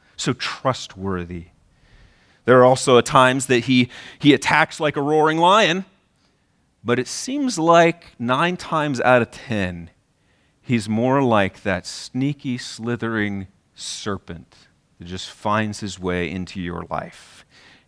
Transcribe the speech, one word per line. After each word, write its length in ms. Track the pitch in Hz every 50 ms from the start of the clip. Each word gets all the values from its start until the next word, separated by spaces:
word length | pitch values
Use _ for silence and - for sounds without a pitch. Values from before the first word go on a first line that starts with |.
| _ _ _
so 160 | - - 151 -
trustworthy. 1160 | - - - - - - 135 123 - - - - 92 92 98 95 90 87 85 90 87 82 87 _ _ _ _ _ _ _ _ _ _ - _ _ _ _ _ _ _ _
There 120 | - 123 127
are 60 | 127
also 340 | 127 131 127 - - 131 120 113
times 440 | - - 139 127 127 127 139 131 -
that 160 | 131 120 113
he, 260 | 123 131 127 123 120 - - - - - -
he 140 | - 143 147
attacks 480 | 156 - - 175 151 160 - - -
like 160 | 165 151 -
a 60 | 151 139
roaring 340 | 143 151 156 151 156 156
lion, 480 | 160 170 175 196 220 214 156 165 190 190 - _ _ _ _ _ _ _ _ _ _ _ _ _ _ _ _ _ _ -
but 160 | 104 120 123
it 80 | 127
seems 520 | - - - - - 262 294 285 254 226 165
like 600 | 156 165 170 170 170 170 165 - - - _ -
nine 380 | 120 117 127 135 165 175 180
times 420 | 175 - - - 156 147 151 139 120
out 220 | - - 127 123
of 100 | 117 -
ten, 600 | - - - - 117 104 95 90 87 85 85 82 - _ _ _ _ _ _ _ _ _ _ _ _ _ _
he's 260 | - 127 117 101 107
more 340 | 110 110 120 127 131 139 139
like 400 | 123 113 104 98 92 - - -
that 220 | 107 95 90 -
sneaky, 680 | - - - - - - 127 131 143 147 139 - 139 123
slithering 920 | 123 - - - - 110 117 120 113 117 113 113 110 104 104 101 98 95 92 _ _ _ _ _
serpent 840 | - - - - - - 110 101 95 - - 90 80 - _ _ _ _ _ _ _ _ _ _ _
that 60 | 85
just 240 | 85 90 92 - -
finds 520 | - - - 110 104 110 107 107 104 -
his 200 | 110 101 92 92
way 300 | 90 92 90 90 87 78
into 320 | 82 95 92 85 - 95 87
your 240 | 87 87 85 82 -
life 560 | 82 - - 85 - - - - - - _ _ _ _ _ _ _ _ _